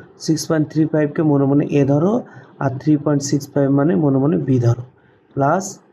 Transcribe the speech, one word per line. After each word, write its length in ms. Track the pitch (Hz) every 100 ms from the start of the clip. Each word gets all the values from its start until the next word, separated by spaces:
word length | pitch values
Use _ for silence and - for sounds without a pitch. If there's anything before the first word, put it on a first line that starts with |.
| - - -
সিক্স 160 | 156 -
পয়েন্ট 180 | 160 147
থ্রি 120 | 156 151
ফাইভকে 280 | 156 147 151 156
মনে 140 | 139 139
মনে 140 | 143 - 143
এ 20 | 135
ধরো, 220 | 143 180 240 - - - -
আর 80 | 139 123
থ্রি 120 | 151 147
পয়েন্ট 180 | 151 143 139
সিক্স 160 | 147 -
ফাইভ 140 | 143 135 139
মানে 140 | 147 190
মনে 140 | 147 135
মনে 140 | 143 175 139
বি 100 | 127 117
ধরো। 180 | 120 - _ _ _ _
প্লাস 300 | 139 139 180 196 - _